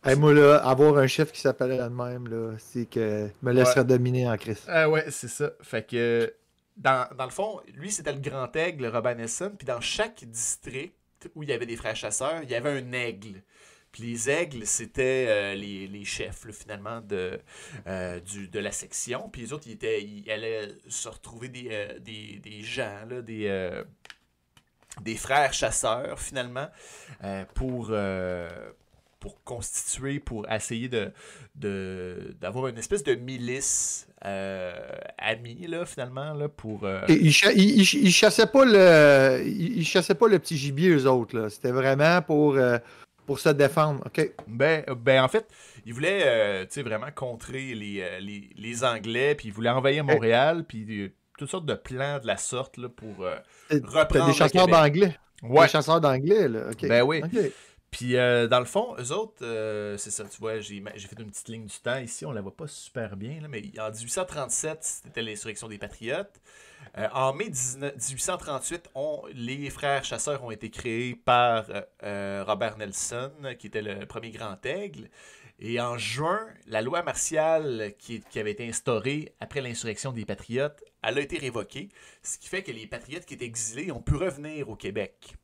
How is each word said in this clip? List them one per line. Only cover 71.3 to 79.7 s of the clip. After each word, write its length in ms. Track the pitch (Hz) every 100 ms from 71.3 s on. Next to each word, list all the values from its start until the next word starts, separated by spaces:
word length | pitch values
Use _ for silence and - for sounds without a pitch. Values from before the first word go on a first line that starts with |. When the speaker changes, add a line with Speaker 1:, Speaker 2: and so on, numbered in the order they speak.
| 120 120 113 110
Speaker 2:
euh, 120 | 101 95 _
euh, 420 | 101 101 98 98 95
Robert 300 | 104 113 107
Nelson, 540 | 104 95 - 120 131 147 139 120
qui 80 | 107
était 140 | 110
le 240 | 104 98 -
premier 260 | 113 117
Grand 340 | - 113 95 123
Aigle. 440 | 170 202 120 - _ - - - _
Et 220 | 107 117
en 160 | 120 120
juin, 500 | 104 117 156 202 220 - -
la 140 | 110
loi 220 | 117 170
martiale 880 | 175 - - 156 156 160 151 117 104 101
qui, 220 | - 113
qui 180 | - -
avait 120 | 107
été 140 | 104 117
instaurée 680 | 113 - 113 117 143 151 _
après 180 | - 147
l'insurrection 540 | 127